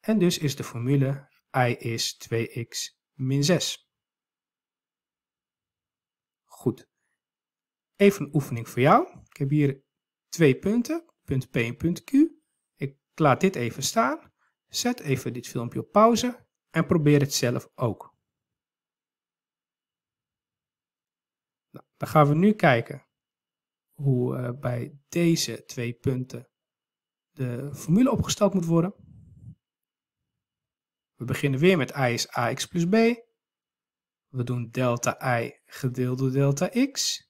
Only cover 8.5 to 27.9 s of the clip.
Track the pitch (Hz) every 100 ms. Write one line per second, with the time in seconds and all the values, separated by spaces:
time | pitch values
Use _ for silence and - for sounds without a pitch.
8.5 | 120 110 - 131 220 349 - - - 139
9.5 | 151 143 135 _ _ _ _ _ - 160
10.5 | 127 - 233 233 330 330 _ _ 139 127
11.5 | - 117 - 165 175 - 269 320 - _
12.5 | _ _ _ 143 - _ - 151 127 190
13.5 | 190 120 117 143 - 240 320 - _ _
14.5 | _ _ - 240 247 147 127 - 123 -
15.5 | 127 117 127 - 202 226 233 240 240 _
16.5 | _ _ 165 165 180 147 147 139 - 120
17.5 | 120 - - 123 95 - _ _ _ _
18.5 | _ _ _ _ _ _ _ _ _ _
19.5 | _ _ _ _ _ _ _ _ _ _
20.5 | _ _ _ _ _ _ _ _ _ _
21.5 | _ _ - _ _ - 160 147 147 196
22.5 | 214 165 120 117 139 _ _ _ _ _
23.5 | _ _ _ _ _ 139 127 123 131 123
24.5 | 123 127 123 120 143 _ 170 170 160 -
25.5 | 113 _ - 120 117 - 127 127 120 123
26.5 | _ _ _ _ _ _ _ _ - 127
27.5 | 120 139 143 -